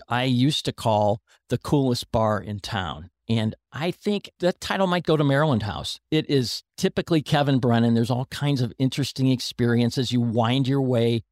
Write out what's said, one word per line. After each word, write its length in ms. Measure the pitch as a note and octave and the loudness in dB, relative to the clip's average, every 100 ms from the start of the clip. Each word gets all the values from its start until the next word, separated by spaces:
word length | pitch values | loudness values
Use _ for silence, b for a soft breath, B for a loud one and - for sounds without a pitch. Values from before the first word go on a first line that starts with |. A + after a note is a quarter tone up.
| - | -6
I 180 | A#2+ | -2
used 420 | C3 B2 C3 D#3 - | 0 2 2 0 -4
to 60 | |
call 500 | - - G#2+ G#2 A2 b b - | -4 0 2 2 0 b b -6
the 80 | - | -6
coolest 560 | - D3+ C3 B2 - | 0 0 2 -2 -2
bar 260 | A#2 A2 G#2 | -2 0 0
in 180 | F2+ G#2 | -4 -10
town. 480 | - - F2+ C#2+ E2+ _ - | -6 -6 -6 -8 -14 _ -4
And 280 | A2+ A2 G#2+ _ | -2 -2 -4 _
I 180 | B2+ E3 | -8 -6
think 400 | - - G3+ - - | -4 -4 -4 -6 -4
that 200 | F3 - | -2 -2
title 260 | - G3 F#3+ | -4 -2 0
might 200 | F3+ D#3 | 0 0
go 100 | D#3 | 2
to 80 | |
Maryland 380 | D3 C#3 D#3 A#2+ | 2 2 2 2
House. 360 | G#2 E2 - - _ | -2 -6 -8 -12 _
It 180 | D#3 - | -2 2
is 340 | C#3+ A#2+ - - - | 0 0 -4 -12 -4
typically 460 | F#3+ F#3+ - D#3+ | -4 -2 0 0
Kevin 360 | - D3 C#3+ C3+ | 2 2 2 2
Brennan. 360 | B2 A#2 A#2 | 2 4 4
There's 160 | A#2 A2+ | 2 2
all 160 | B2 B2+ | -2 -4
kinds 340 | - C#3+ C#3+ | -4 -2 0
of 140 | A#2+ - | -2 -2
interesting 500 | C3 C#3 C3+ - C3 | -2 0 -4 0 0
experiences. 840 | B2+ - - A#2+ A#2 A#2+ B2+ A#2 | 0 -2 -2 2 2 2 0 -2
You 80 | A#2+ | 0
wind 480 | A#2 A2 A2+ C3 C3 | 0 0 2 2 0
your 140 | C#3 | 0
way 400 | C3 B2 A#2 A#2 - | 0 2 2 0 -4